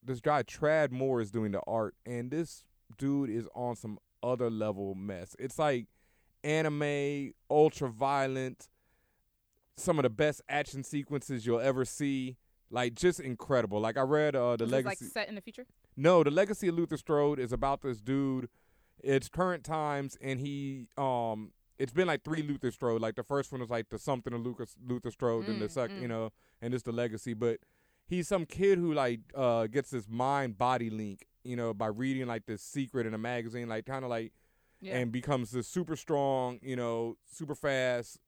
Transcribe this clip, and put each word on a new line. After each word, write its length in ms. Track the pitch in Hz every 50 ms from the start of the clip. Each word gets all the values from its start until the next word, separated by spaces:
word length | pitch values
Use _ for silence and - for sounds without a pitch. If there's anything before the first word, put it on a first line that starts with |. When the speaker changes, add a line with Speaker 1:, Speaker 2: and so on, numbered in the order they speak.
| _
Speaker 1:
this 160 | 120 131 120
guy, 220 | - 151 147 143 123
Trad 480 | - - - 156 151 156 160 151 139
Moore, 300 | 127 127 135 135 131 120
is 80 | 113 98
doing 200 | 98 117 110 107
the 100 | 98 95 - -
art, 280 | 107 113 110 101 - _ _
and 260 | 110 123 120 120 127
this 320 | 139 156 170 - - - - _ _ _ _ _ - -
dude 320 | 135 139 139 143 139 123
is 180 | 107 117 113 - -
on 220 | - 123 120 120
some 240 | 107 - 110 107 - _ _ _ _ -
other 260 | 120 127 120 123 117
level 460 | 113 107 107 107 104 95 101 98 98
mess. 400 | 95 95 101 98 90 87 - - -
It's 220 | 113 131 - -
like 260 | 160 151 139 123 113 - _ _ _ _ _ _ _ _ _ _ _
anime, 920 | 147 151 160 160 156 151 147 147 147 143 143 143 143 143 143 139 127 - _ _ _
ultra 400 | 139 151 151 156 - - 151 127
violent, 800 | 113 110 127 135 143 139 135 135 131 131 131 131 131 _ - - _ _ _ _ _ _ _ _ _ _ _ _ _ _ _ _ _ _ _ _ _ -
some 220 | - 180 170 151
of 40 | 135
the 60 | 127
best 320 | 110 101 151 151 143 - - -
action 340 | 135 147 147 - - 135 131
sequences 640 | - - 147 139 - 143 143 - - 139 123 107
you'll 140 | 120 117 117
ever 260 | 120 139 131 127 131
see. 520 | - - - 151 143 139 135 131 127 127 - _ _ _ _ _ _
Like, 240 | 113 120 123 123 120
just 240 | - - 180 170 -
incredible. 600 | - 131 123 - - - 143 123 113 101 101 107
Like, 160 | 107 113 113 139
I 40 |
read, 340 | 131 131 147 151 151 151 135
uh, 200 | 135 120 123 120
The 80 | 113 117
Speaker 2:
Is 60 | 113
this, 80 | 127 135
like, 80 | 131
Speaker 1:
Legacy 200 | - 196 - 123 -
Speaker 2:
set 200 | - 226 208 -
in 80 | 214
the 60 | 202
future? 240 | - - 214 - 254 _ _ _ _ _ _ -
Speaker 1:
No, 260 | 135 160 185 175 156
The 80 | 147
Legacy 380 | 143 170 202 196 214 - - 180
of 60 | 170
Luther 200 | 170 170 - 160 147
Strode 400 | - - 160 147 147 147 147 135
is 140 | 127 120
about 300 | 123 120 127 139 139 135
this 180 | - 139 123 107
dude. 480 | 104 113 135 139 139 135 131 131 127 120 _ _ _ _ _ _ _ _ _ _ -
It's 240 | 135 135 135 - -
current 380 | - 156 180 185 180 160 123
times, 520 | - 160 156 151 147 147 139 139 135 - -
and 180 | - 135 135 123
he, 480 | 135 143 143 139 139 139 135 135 120 - _ -
um, 540 | 139 135 127 123 117 113 110 107 110 98 _ _ _ _ _ _
it's 140 | - 117
been, 160 | 117 156 185 175
like, 160 | 156 139 _
three 180 | 151 160 160
Luther 300 | 151 147 143 131 - 127
Strode. 300 | 110 - - 120 113 113
Like, 140 | 113 110 104
the 80 | - 117
first 280 | _ 143 143 135 -
one 80 | - 127
was, 100 | 123 110
like, 200 | 120 117 113 _
the 100 | - 107
something 320 | - - 139 123 113 131 120
of 60 | 117
Lucas, 340 | 117 123 120 - 120 - - - 123 123
Luther 240 | 123 123 - 120
Strode, 360 | 113 _ - 120 117 113 107 104
and 120 | 110 -
the 40 | 107 107
Speaker 2:
Mm, 40 |
Speaker 1:
sec-, 200 | - 139 123 113
Speaker 2:
mm. 100 | 101 98
Speaker 1:
you 60 | 123 120
know, 240 | 117 113 113 110 - _ _ _ _ _
and 120 | - 120 123
it's 100 | 127 -
The 100 | 127 117
Legacy. 400 | 117 120 120 107 107 - 123 117
But 260 | 107 120 117 113 - _ _ _ _ _ _ _ _ _
he's 240 | _ 175 180 170 -
some 160 | 202 185 165
kid 320 | - - 156 190 196 196 175
who, 160 | 175 170 156
like, 260 | 147 135 123 120 113 107 _ -
uh, 320 | 135 135 123 117 117 113 110
gets 220 | 107 143 135 -
this 180 | - 123 101 101
mind-body 840 | 113 117 127 135 139 143 139 123 107 95 123 123 127 123 120 113
link, 360 | 107 110 107 104 98 - - _ _ _ _
you 140 | 123 123 120
know, 160 | 120 117 113
by 140 | 101 117 110
reading, 380 | 104 107 127 135 135 131 131
like, 200 | 123 117 113 104
this 160 | - 110 104
secret 440 | - - - 143 135 120 - 131 117
in 80 | 110 110
a 40 | 110
magazine, 500 | 110 120 123 120 113 113 110 123 120 117
like, 180 | 113 110 107
kinda 220 | - 131 131 131 123
like, 240 | 120 117 113 110 _ _ _ _ _ _ _ _ _ _
Speaker 2:
Yeah. 160 | - 190 - 127
Speaker 1:
and 140 | 123 120
becomes 400 | 113 123 120 147 147 131 120 104
this 160 | 117 127 113 -
super 300 | - 180 180 156 160 139
strong, 600 | - - 165 143 139 135 135 131 127 123 127 117 -
you 140 | 135 131 123
know, 400 | 120 117 117 117 117 117 113 _ _
super 280 | _ - - 160 143 147
fast 600 | - - 147 139 131 127 127 123 120 117 - - - _